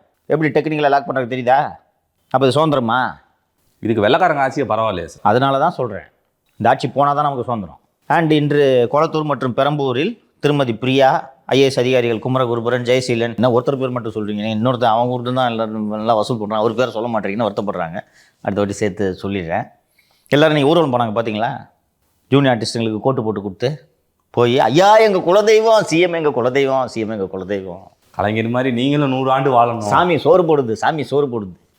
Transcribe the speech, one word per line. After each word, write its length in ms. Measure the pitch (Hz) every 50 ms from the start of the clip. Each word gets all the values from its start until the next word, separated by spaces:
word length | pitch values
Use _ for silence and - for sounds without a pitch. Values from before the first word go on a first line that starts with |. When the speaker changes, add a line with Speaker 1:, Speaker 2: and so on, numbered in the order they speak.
| _ _ _ _ _
Speaker 1:
எப்படி 240 | - 143 151 156 147
டெக்னிக்கலா 400 | 113 151 143 160 156 151 147 143
லாக் 220 | 139 143 139 -
பண்றது 160 | 135 135 127 113
தெரியுதா? 320 | 127 127 123 120 131 143 147 110 85 - _ _ _ _ _ _ _ _ _ _
அப்ப 160 | - 131 135
இது 60 | 131
சுதந்திரமா? 680 | 120 147 160 160 143 131 120 113 117 127 123 101 76 - _ _ _ _ _ _ _ _ _ _ _ -
Speaker 2:
இதுக்கு 220 | - 107 113 110
வெள்ளைக்காரங்க 400 | 101 107 139 170 185 170 156 143
ஆட்சியே 240 | 135 135 131 147 135
பரவாயில்லையா 400 | 104 107 110 110 110 101 85 85
சார்? 160 | 80 - -
Speaker 1:
அதனால 380 | - 104 107 127 139 139 135 135
தான் 120 | 147 175
சொல்றேன், 360 | 175 - 127 113 104 87 76 - _ _ _ _ _ _ _ _ _ -
இந்த 120 | 107 113
ஆட்சி 200 | 135 135 - 131
போனா 240 | - 131 143 143 143
தான் 100 | 143 147
நமக்கு 200 | 143 139 123 113
சுதந்திரம். 360 | 123 120 110 95 78 71 - _ _ _ _ _ -
And 260 | 143 165 165 151 156
இன்று 540 | 151 147 147 143 147 143 135 131 123 120 113
கொளத்தூர் 320 | - 147 160 160 - 156 151
மற்றும் 300 | 151 143 117 135 127 107
பெரம்பூரில் 680 | - 135 143 151 147 139 131 123 123 156 226 233 - _ _ _ _
திருமதி 360 | - 147 147 143 139 123 110
பிரியா, 560 | 104 131 127 131 135 131 131 156 170 - - - _ _
ஐ 160 | - 127 135
ஏ 40 | 139
எஸ் 140 | 131 131 127
அதிகாரிகள் 380 | 123 127 131 123 120 120 113 107
குமரகுருபரன், 680 | - 127 127 131 131 117 120 117 110 117 123 123 120
ஜெயசீலன், 520 | 117 127 131 123 - 120 113 117 120 113
என்ன 140 | 104 113 127
ஒருத்தர் 280 | 117 123 123 - 143 127
பேர் 120 | 131 127
மட்டும் 220 | 123 123 110 117
சொல்றீங்க, 200 | 101 110 107 101
இன்னொருத்தர் 520 | 104 104 104 110 110 107 113 131 127 113 123
அவங்க 300 | 117 107 117 123 123 123
ஊர்ல 180 | 123 120 123
தான் 180 | 127 131 127 120
எல்லாரும் 380 | 117 110 113 107 110 110 107 104
நல்லா 280 | 107 107 107 117 117
வசூல் 220 | 107 104 - 127 110
பண்றாங்க, 260 | 104 101 110 110 110
அவர் 140 | 120 110 113
பேரை 140 | 127 117
சொல்ல 160 | - 135 117 120
மாட்டேங்கிறீங்கன்னு 420 | 117 107 92 98 98 113 117 104
வருத்தப்படுறாங்க. 480 | 101 117 104 98 95 90 85 80 85 104 - _ _ _ _ _ _ _
அடுத்த 200 | - 104 98 101
வாட்டி 120 | 101 98 98
சேர்த்து 460 | - 110 104 92 - 101 95 90 - -
சொல்லிடுறேன். 440 | 98 98 98 85 80 85 104 - - _ _ _ _ _ _ _ _ _ _ _ -
எல்லாரும் 260 | 135 143 156 156 151
நீங்க 140 | 151 139 139
ஊர்வலம் 240 | 165 175 160 139 123
போனாங்க 260 | 120 120 110 104 117
பாத்தீங்களா? 320 | 113 117 104 104 113 131 139 - - - _ _ _ _ _ _ _ _ _ _ _ -
ஜூனியர் 280 | 131 139 139 131 123 110
ஆர்டிஸ்ட்டுங்களுக்கு 420 | 110 - - 120 113 110 107 104
கோட்டு 240 | 101 135 131 127 110
போட்டு 180 | 110 101 101
கொடுத்து 460 | 98 101 92 - 120 131 156 - - _ _ _ _ _ _ _ _ _
போய், 300 | - 123 120 120 120 143
"ஐயா 380 | 117 113 131 165 190 202 214 220
எங்க 200 | 220 214 196 180
குலதெய்வம், 640 | - 165 180 208 208 214 220 214 220 226 220 214
சி 180 | 180 - 156 165
எம் 140 | 180 180 170
எங்க 160 | 165 156 147
குலதெய்வம், 560 | 131 127 113 127 127 139 139 135 135 131 127
சி 140 | 113 - 113
எம் 100 | 110 101
எங்க 280 | 113 104 95 90 - 95
குலதெய்வம்." 460 | 92 90 104 98 95 95 87 95 95 - _ _ _ _
Speaker 2:
கலைஞர் 380 | - - 95 104 110 110 113 113
மாதிரி 240 | 123 123 131 135 120
நீங்களும் 360 | 117 127 139 143 147 147 135
நூறு 220 | 131 131 135 135
ஆண்டு 200 | 131 139 143 139
வாழணும். 260 | 127 117 117 120 117 113
Speaker 1:
சாமி 400 | 104 101 131 151 180 180 170 131
சோறு 260 | - 147 175 185 175
போடுது, 280 | 160 156 143 131 110
சாமி 320 | 107 - - 131 160 156 131
சோறு 240 | - 135 143 147 135
போடுது. 260 | 120 113 101 92 85 _ _ _ _